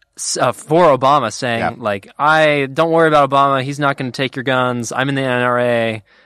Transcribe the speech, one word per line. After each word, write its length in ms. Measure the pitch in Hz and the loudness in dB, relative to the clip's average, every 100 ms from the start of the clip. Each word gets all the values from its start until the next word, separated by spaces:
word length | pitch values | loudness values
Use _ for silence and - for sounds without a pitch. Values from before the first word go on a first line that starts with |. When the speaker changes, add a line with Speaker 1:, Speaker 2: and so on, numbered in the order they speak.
| _ - | _ -14
Speaker 1:
s-, 200 | - - | -8 -2
uh, 140 | 135 | -2
for 340 | - - 160 170 131 | -4 -2 4 4 4
Obama 340 | 131 147 113 | 2 2 0
saying, 280 | - 123 117 | -4 -4 -2
Speaker 2:
Yeah. 140 | 113 117 | -4 -4
Speaker 1:
like, 320 | 113 101 - - | -6 -6 -8 -2
"I, 500 | 143 156 151 147 135 | 2 4 2 0 -2
don't 180 | 135 165 | -2 0
worry 160 | 165 160 | 2 4
about 200 | 151 139 | 4 2
Obama. 320 | 139 139 135 | 2 2 0
He's 180 | 131 143 | -4 -2
not 180 | 143 - | -2 -2
gonna 140 | 131 | -6
take 240 | - 131 135 | -6 -6 -4
your 80 | |
guns. 480 | 127 127 123 123 113 | -2 0 -2 -4 -6
I'm 180 | 120 135 | -4 -2
in 60 | 139 | -2
the 60 | |
N 200 | 135 123 | -2 0
R 160 | 123 123 | 0 0
A. 440 | 123 117 113 110 - _ | 0 0 -2 -6 -12 _